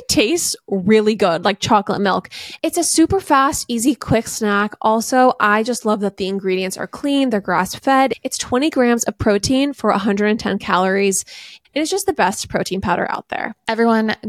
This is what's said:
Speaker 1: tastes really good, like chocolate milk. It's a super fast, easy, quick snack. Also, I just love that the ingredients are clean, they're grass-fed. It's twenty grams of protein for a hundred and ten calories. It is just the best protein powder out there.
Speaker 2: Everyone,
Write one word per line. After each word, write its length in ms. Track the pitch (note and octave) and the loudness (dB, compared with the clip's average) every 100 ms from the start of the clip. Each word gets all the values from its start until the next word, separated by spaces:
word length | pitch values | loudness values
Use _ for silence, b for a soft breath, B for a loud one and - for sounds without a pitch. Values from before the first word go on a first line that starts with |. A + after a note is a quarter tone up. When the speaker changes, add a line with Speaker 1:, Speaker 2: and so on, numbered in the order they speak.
| - | 2
Speaker 1:
tastes 460 | D4+ A3 E4+ - - - | 0 2 0 -4 -6 -6
really 460 | G3 F3+ A3 G#3+ | -4 2 4 4
good, 280 | A3 G3 D#3+ | 2 0 0
like 160 | G3+ G3+ | -2 -2
chocolate 440 | - G#3+ G3 G3 | 2 2 2 -2
milk. 260 | G3 F#3 - B B B | 0 -2 -4 B B B
It's 140 | D#4+ F4 | -4 -2
a 80 | |
super 340 | D#4+ - E4 G4 | 0 2 2 2
fast, 460 | - C#4+ C#4 - - | 2 2 2 -2 -6
easy, 260 | A#3 A#3 | -2 0
quick 340 | C#4+ - A3+ A#3 | -2 0 0 0
snack. 460 | - G#3+ G3+ G#3 - | -4 0 0 0 -2
Also, 500 | A3 A3 A3 B3+ B3+ - | 0 0 2 4 4 4
I 220 | G#3 G#3 | 2 2
just 240 | A3 A#3+ A3 | 0 -2 -2
love 140 | G#3+ | 0
that 180 | G3+ G3+ | -2 -4
the 100 | F#3 | -4
ingredients 480 | G3 F#3+ F#3 F#3+ - | -4 -2 -2 -2 -6
are 100 | F3+ | -10
clean, 440 | - C#4+ C#4 C4 | -6 -2 0 2
they're 100 | G#3+ | 0
grass-fed. 720 | G3 E3+ F#3+ - - C4+ C4+ - | 0 -2 -2 -4 0 2 2 0
It's 140 | C4 - | -8 -8
twenty 320 | - B3 D#4 | -2 0 0
grams 360 | D4 A#3+ A#3 | 2 2 2
of 120 | - - | -2 -2
protein 560 | - G#3 - C4 C#4+ | 0 2 2 0 0
for 160 | C#4 G#3+ | -2 0
a 80 | G3 | 0
hundred 300 | G3+ G3+ G#3 | 0 0 2
and 120 | G#3+ | 0
ten 200 | G#3+ G3 | -2 -4
calories. 680 | - F3+ F#3+ G3 G3 F#3+ - B B B B | -2 0 2 2 0 -2 -6 B B B B
It 80 | - | -4
is 80 | D#4 | -2
just 160 | F#4+ | -2
the 80 | - | -2
best 380 | D#4+ F#3 G3+ - | 0 0 -2 -6
protein 320 | G3+ F#3+ F#3+ | -4 -4 -4
powder 280 | A3 F#3 - | -2 -2 -2
out 200 | - - | -4 -6
there. 240 | - - G#3+ - | -6 -6 -8 -6
Speaker 2:
Everyone, 480 | A3 A#3 A3+ A3 - | 0 2 2 0 -4